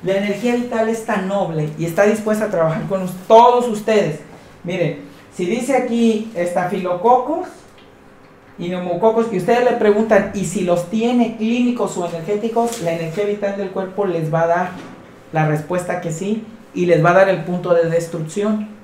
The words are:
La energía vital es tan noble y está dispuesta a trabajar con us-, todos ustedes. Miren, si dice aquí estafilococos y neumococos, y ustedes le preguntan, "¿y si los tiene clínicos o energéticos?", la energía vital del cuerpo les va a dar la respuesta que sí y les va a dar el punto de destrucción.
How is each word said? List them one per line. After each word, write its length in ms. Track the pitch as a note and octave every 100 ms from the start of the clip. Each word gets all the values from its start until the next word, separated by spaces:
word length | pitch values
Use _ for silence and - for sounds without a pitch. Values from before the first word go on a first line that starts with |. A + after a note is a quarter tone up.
La 140 | F3 G3
energía 400 | G3+ F#3+ A#3+ A#3+
vital 320 | A#3+ A3+ A3
es 180 | A3 -
tan 220 | G3 F#3
noble 420 | G3+ F3 D#3+ D3+ -
y 60 |
está 180 | E3 E3
dispuesta 440 | G#3 A3+ G#3+ G#3+ A3
a 40 |
trabajar 320 | F3+ D#3+ D#3+ -
con 140 | F#3+
us-, 120 | F#3 - -
todos 400 | A3+ A#3+ B3 A#3+
ustedes. 500 | G#3+ - G#3+ D#3 D3+ - - - -
Miren, 340 | E3+ F#3 D#3 - - - -
si 140 | - F3+
dice 300 | A#3 C4+ C4
aquí 560 | - A#3 A3+ G#3 -
estafilococos 1120 | E3+ F3 F#3 F3+ F#3 F3+ F3+ A3+ B3 B3 E4 F#4 - - - - - - - - - - -
y 100 | F3
neumococos, 600 | F3+ F3+ F3 A3 A3 A3+
y 60 | F#3
ustedes 260 | E3 A#3
le 120 | B3 -
preguntan, 560 | G#3+ G#3 A3+ G#3+ -
"¿y 100 | G#3
si 180 | E3+ G#3
los 280 | F3+ F3 -
tiene 460 | A3 A#3 B3 A3+ -
clínicos 600 | A3 A#3+ A#3+ A#3 G3 -
o 120 | F3
energéticos?", 760 | E3 D#3+ G#3 A3+ A#3 A#3 A3+
la 120 | E3+
energía 320 | E3 E3 D#3 G3+
vital 300 | G#3 G3+ G3
del 140 | F#3+
cuerpo 340 | F#3+ F#3 -
les 300 | G3 E3 D#3
va 80 | D#3+
a 40 | E3
dar 220 | E3+ F3+ - - - - - -
la 140 | D#3+ D#3
respuesta 540 | D3+ - F3+ F3 F3+
que 100 | E3+
sí 340 | D#3 F#3+ G#3+ - - -
y 120 | F3+ F3
les 180 | D#3+
va 60 | E3+
a 40 |
dar 140 | F3+ F#3+
el 160 | F3
punto 280 | D#3+ F3+ F3+
de 160 | E3+ E3
destrucción. 800 | E3 - E3+ D#3 - G#3 G#3+ - -